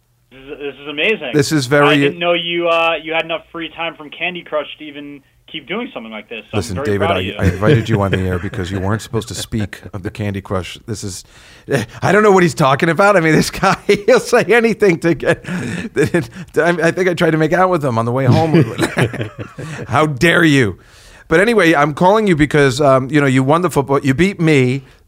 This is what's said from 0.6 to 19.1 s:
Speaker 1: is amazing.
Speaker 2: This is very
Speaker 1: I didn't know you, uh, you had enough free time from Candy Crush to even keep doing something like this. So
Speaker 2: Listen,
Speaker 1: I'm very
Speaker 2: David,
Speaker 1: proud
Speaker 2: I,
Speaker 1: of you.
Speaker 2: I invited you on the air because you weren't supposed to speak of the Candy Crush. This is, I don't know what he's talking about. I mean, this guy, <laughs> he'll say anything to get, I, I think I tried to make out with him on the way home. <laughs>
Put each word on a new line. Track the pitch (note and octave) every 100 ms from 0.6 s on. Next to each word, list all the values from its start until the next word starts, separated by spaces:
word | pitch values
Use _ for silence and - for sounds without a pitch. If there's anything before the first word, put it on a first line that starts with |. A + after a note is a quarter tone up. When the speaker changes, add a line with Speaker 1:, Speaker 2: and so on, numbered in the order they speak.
| C#3+ C3
Speaker 1:
is | C#3+
amazing. | D3 F#3 G#3 D3
Speaker 2:
This | D3 C#3
is | D#3 B2
very | D3 D3
Speaker 1:
I | D3
didn't | C#3+ E3+
know | F3
you, | F3 E3+ E3+ E3+
uh, | E3 E3 D#3+
you | D#3
had | D#3+ D#3+
enough | D#3+ -
free | E3+ D#3+
time | D#3 E3 D#3
from | D3
Candy | - E3+ F3
Crush | C#3+ D3+ C#3+ -
to |
even | D#3 C#3+ C#3+ C#3+ _ _ -
keep | D#3+ C3
doing | G3+ B3
something | - A2+
like | A2 -
this. | A2+ -
So | A2+
Speaker 2:
Listen, | F2+ F2+
Speaker 1:
I'm | G#2+
very | G2+
Speaker 2:
David, | G2+
Speaker 1:
proud | F#2
Speaker 2:
I, |
Speaker 1:
of | F#2+
you. | -
Speaker 2:
I | F#2
invited | F2+ G#2 C3+ A2
you | G#2+
on | G2
the | F#2+
air | F#2 F2+
because | F#2+ - F2+
you | F#2+
weren't | F#2+ A2
supposed | - A2+ -
to | -
speak | - A#2 G2+ - -
of | G#2
the | F2
Candy | - G#2 G2
Crush. | - G2 F2 - -
This | G#2
is, | G#2 F2 - - - - - C3+ A2 -
I | C3+
don't | G3
know | G#3+
what | F#3+
he's | F3 -
talking | C#3 C#3 E3+
about. | D#3 G3+ G3+
I |
mean, | D#3+
this | D#3 -
guy, | - F#3+ F3+
<laughs> | - G3+ -
he'll | B3
say | - A#3+ F3
anything | A#3 A3+ G3+ G#3 E3
to | E3+
get, | D3 - E3+ -
I, | F3+ A#2+ F3 A3 - D#3 F3 B2+ - D#3+ - E3 F3 E3
I |
think | E3+ F#3
I |
tried | E3+ E3+
to | D#3
make | D#3
out | F3+ F#3
with | F3 C#3
him | A2+
on | A#2
the |
way | B2+ C3
home. | D#3 D#3+
<laughs> | D#3 A#2 - - - A#2